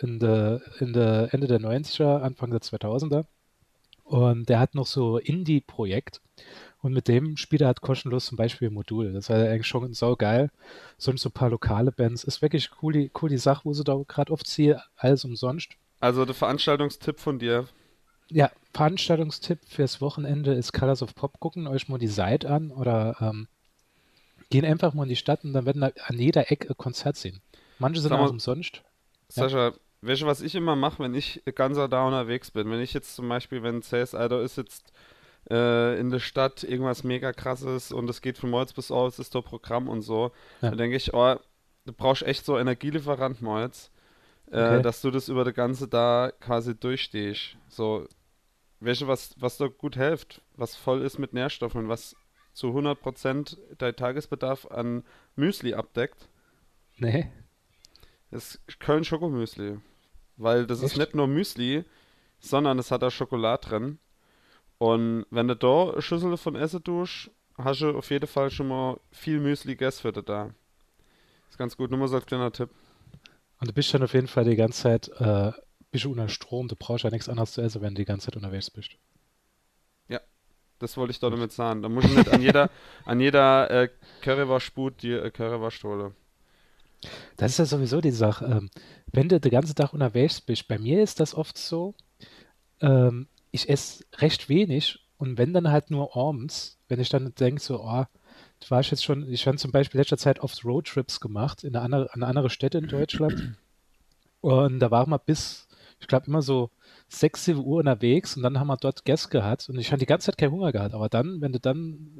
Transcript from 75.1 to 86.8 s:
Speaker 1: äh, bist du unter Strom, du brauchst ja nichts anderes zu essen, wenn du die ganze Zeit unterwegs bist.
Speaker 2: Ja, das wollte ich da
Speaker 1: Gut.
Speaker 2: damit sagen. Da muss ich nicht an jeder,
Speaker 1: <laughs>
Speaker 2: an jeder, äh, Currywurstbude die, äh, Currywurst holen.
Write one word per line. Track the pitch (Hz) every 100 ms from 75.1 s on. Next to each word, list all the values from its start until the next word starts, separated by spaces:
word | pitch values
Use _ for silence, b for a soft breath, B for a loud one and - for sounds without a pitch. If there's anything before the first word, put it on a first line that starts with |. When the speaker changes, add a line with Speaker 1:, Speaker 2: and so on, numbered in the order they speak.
| -
Speaker 1:
äh, | 110 101 101 - - _ _
bist | 127
du | 139
unter | 117 107
Strom, | - - 123 123
du | 113
brauchst | - 120
ja | 113
nichts | 110 -
anderes | 117 110
zu | -
essen, | 117 107
wenn | 104
du | 98
die |
ganze | 101 101 -
Zeit | 107
unterwegs | 98 98 -
bist. | 110 - - _ _ _ _ _ _ _ _ _ _ -
Speaker 2:
Ja, | 120 - _ _ _ _ _
das | 120 135
wollte | 123
ich | 123
da | 123
Speaker 1:
Gut. | 120
Speaker 2:
damit | 113
sagen. | - 117 110
Da | 110
muss | 120
ich | 131
nicht | 139 -
an | -
jeder, | 131 143 143 - -
Speaker 1:
<laughs> | -
Speaker 2:
an | - 120
jeder, | 139 139 135 135 -
äh, | 123 123 - B B
Currywurstbude | 139 135 135 131 - - 135 127
die, | 120
äh, | 120 110
Currywurst | - 113 117 113 -
holen. | 104 101 101 104 _ _ B B B B